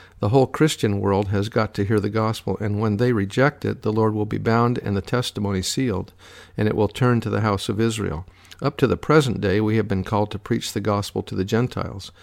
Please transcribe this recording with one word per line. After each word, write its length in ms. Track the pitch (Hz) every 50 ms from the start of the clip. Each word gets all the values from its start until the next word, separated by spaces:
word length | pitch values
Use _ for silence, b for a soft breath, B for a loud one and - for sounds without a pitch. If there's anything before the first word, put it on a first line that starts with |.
| B B B B
The 100 | - 101
whole 160 | 117 139 131
Christian 540 | - - - 156 151 - - - 107 101 101
world 300 | 101 101 98 95 104 95
has 180 | 107 98 101 113
got 260 | - 113 110 101 -
to 100 | - 101
hear 160 | 98 117 104
the 80 | 95 104
gospel, 480 | 104 110 110 110 110 - - 101 95 -
and 220 | 107 104 104 104
when 160 | 110 110 104 101
they 160 | 123 127 123
reject 500 | 107 98 98 - 123 131 147 - - -
it, 180 | 104 107 107
the 100 | - 110
Lord 220 | 107 110 110 110 107
will 120 | 107 104
be 120 | 107 110 107
bound 400 | 104 113 113 117 120 120 123 -
and 180 | - - 98
the 60 | 98
testimony 600 | - - - 123 120 - - 110 104 101 98 92
sealed, 500 | 92 - - 135 135 123 98 92 98 - - B B B B B B B B -
and 100 | 107 107
it 80 | -
will 140 | 110 104 101
turn 320 | - - 127 123 120 117
to 80 | - 107
the 120 | 104 104
house 280 | 110 107 101 98 - -
of 100 | 104 101
Israel. 460 | 113 113 110 110 98 92 - 80 87 B B B B B B B
Up 140 | - 139 - -
to 100 | 139 110
the 100 | 98 -
present 420 | - - 147 160 139 127 101 -
day, 220 | 104 98 92 107
we 160 | 107 107 110 113
have 100 | 104 98
been 160 | 101 95 92
called 280 | - 110 104 104 104
to 80 | - 98
preach 340 | - - 120 113 - - -
the 80 | 110
gospel 420 | 101 107 104 101 101 - - 104 98
to 120 | - -
the 100 | 98 92
Gentiles, 680 | 104 113 110 127 123 - 95 90 - - 101 - - B B